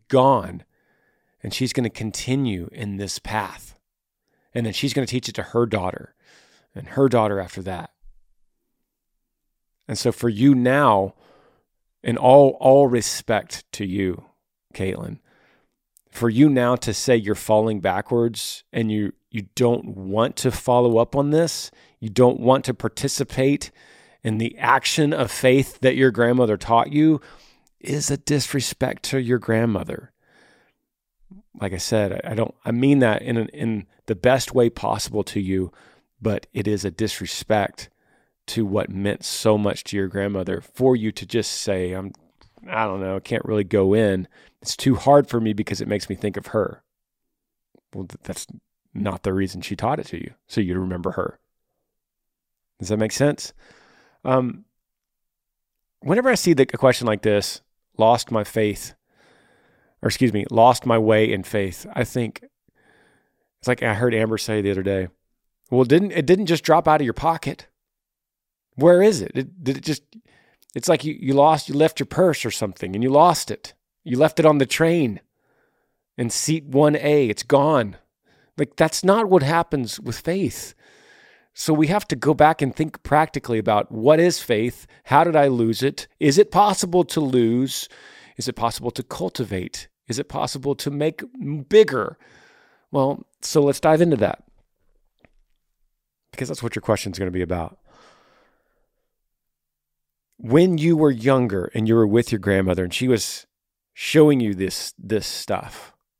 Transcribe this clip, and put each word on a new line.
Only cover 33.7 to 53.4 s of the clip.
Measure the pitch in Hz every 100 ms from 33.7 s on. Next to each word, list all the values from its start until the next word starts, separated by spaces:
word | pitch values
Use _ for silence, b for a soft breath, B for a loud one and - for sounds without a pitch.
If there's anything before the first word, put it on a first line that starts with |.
| 107 90 _ -
the | 98
best | - 135 -
way | 127 120
possible | - 107 107 - 107 98
to | 104
you, | 92 95 92 - b b b -
but | 110 101 -
it | - 104
is | 104
a | 98
disrespect | 85 107 - 92 - - 107 98 - - _ _ _ _ _ -
to | 117 104
what | 101 -
meant | 98 101 -
so | - - 113 107
much | 101 - -
to | 101
your | 95
grandmother | 98 101 95 92 92
for | - - 131 127
you | 107
to | - 98
just | 117 104
say, | - - 92 90
"I'm, | 92 95 - _ _ _ _ 185
I | 139 107
don't | 98
know, | 95 95
can't | - 117 -
really | 107
go | 95 104 95
in." | 107 107 95 92 b b b
It's | - -
too | 135 120
hard | 135 143 143
for | 117
me | 113
because | 104 104 98
it | 104
makes | 104 -
me | 95
think | 104 95
of | -
her. | 107 98 - _ _ _ _ _ _ _ _ _ _ _
Well, | 101 92
th-, | -
that's | - - - - _ _ _
not | 107 104 90
the | 101
reason | 95 95 92
she | - 95
taught | 113 151
it | -
to | -
you, | - - _
so | -
you | 92 92
remember | 92 90 87
her. | - 87 - _ _ _ _ _ _ _ _ _ _ _ _ _ -
Does | 92
that | 107
make | 110
sense? | - 143 -